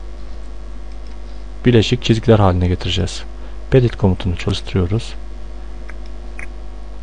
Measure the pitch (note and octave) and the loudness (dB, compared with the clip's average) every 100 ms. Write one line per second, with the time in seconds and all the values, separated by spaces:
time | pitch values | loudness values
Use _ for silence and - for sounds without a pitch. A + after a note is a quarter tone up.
0 | - - - - - - - - - - | -8 -10 -8 -8 -8 -10 -10 -10 -10 -10
1 | - - - - - - B2 A#2 - B2 | -10 -10 -10 -10 -10 -2 4 6 6 4
2 | - A2+ A#2 G#2+ G2 F2 F2+ F2+ F#2 F2 | 4 4 6 8 8 6 4 2 0 0
3 | E2+ - - - - - - C3 A#2+ - | 0 -4 -8 -10 -10 -10 2 4 4 4
4 | G2 F#2 F#2+ E2+ - G2 - F#2+ F2 A2 | 2 2 0 -2 -2 -2 0 0 2 0
5 | - - - - - - - - - - | -2 -8 -8 -8 -10 -10 -10 -10 -10 -10
6 | - - - - - - - - - - | -10 -10 -10 -8 -8 -8 -10 -10 -10 -10